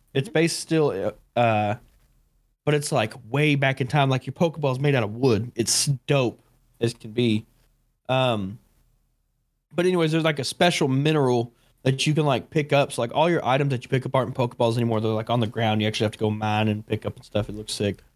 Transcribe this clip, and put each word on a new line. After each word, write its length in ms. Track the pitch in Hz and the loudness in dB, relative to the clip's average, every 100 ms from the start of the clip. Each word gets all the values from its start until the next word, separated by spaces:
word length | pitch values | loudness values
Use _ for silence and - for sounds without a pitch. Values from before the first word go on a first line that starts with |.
| _ 135 | _ -4
It's 140 | 135 | -2
based 300 | 160 - - | 0 0 -2
still, 540 | - 160 143 95 98 - _ - | -2 2 2 0 -4 -6 _ 0
uh, 400 | 117 107 104 107 - _ _ _ _ _ _ _ - | 2 2 0 -4 -8 _ _ _ _ _ _ _ -2
but 80 | |
it's, 180 | 147 147 | 0 0
like, 220 | 131 107 - 107 | 0 -2 -4 -6
way 240 | 135 151 143 | 0 2 2
back 240 | 135 135 | 0 0
in 60 | 127 | 0
time. 220 | 151 135 | 2 2
Like, 160 | 131 - | 0 -4
your 80 | |
Pokeball's 460 | - 170 156 143 127 | -2 -2 0 -4 0
made 160 | 147 135 | 0 0
out 80 | |
of 100 | 101 113 | 0 0
wood. 360 | 131 104 120 - | 2 2 0 -4
It's 300 | 110 - - 135 - | -2 0 0 -2 0
dope 340 | 143 120 - _ _ _ - | 0 0 -4 _ _ _ -4
as 120 | 117 - | -4 -4
can 160 | 113 | -8
be. 340 | 110 120 107 - _ _ _ _ _ - | -2 2 0 -2 _ _ _ _ _ -4
Um, 480 | 131 127 110 95 113 _ _ _ _ _ _ _ _ _ _ _ | 0 0 -2 -6 -10 _ _ _ _ _ _ _ _ _ _ _
but 120 | 160 180 | -2 0
anyways, 260 | 180 160 | 2 2
there's, 100 | 160 | 2
like, 160 | 160 147 | 0 -2
a 40 | |
special 440 | 123 - 175 - 147 | -4 0 0 2 0
mineral 640 | 131 151 156 131 123 120 _ _ _ | 2 2 2 2 2 -2 _ _ _
that 240 | 131 131 151 | -2 0 0
you 60 | |
can, 120 | 151 151 | 0 2
like, 240 | 120 - | 0 -2
pick 240 | 160 147 | -4 2
up. 180 | 143 135 | 2 2
So, 80 | - | -2
like, 100 | 117 | -2
all 160 | 127 165 | 0 2
your 160 | 165 117 | 2 2
items 240 | 135 143 | 0 0
that 120 | 123 | -2
you 60 | - | -2
pick 160 | 131 131 | -2 0
up 100 | 135 | -2
aren't 140 | 120 | -2
in 40 | |
Pokeballs 420 | 131 120 - 120 117 | -2 -2 0 0 2
anymore. 260 | 117 110 | 0 0
They're, 100 | 110 | 0
like, 180 | 110 110 | -2 0
on 100 | 120 | 0
the 80 | 107 | 0
ground. 340 | 110 113 107 | 0 0 2
You 60 | 107 | 0
actually 180 | - 107 | 0 -4
have 60 | |
to 40 | - | -2
go 100 | 107 | -2
mine 360 | 107 107 107 110 | -2 -2 0 0
and 180 | 107 - | -2 -4
pick 180 | 107 104 | -6 -6
up 100 | - | -10
and 80 | |
stuff. 240 | - 104 104 | -6 -4 -4
It 60 | 104 | -8
looks 180 | 107 | -10
sick. 280 | - 104 101 _ | -4 -2 -4 _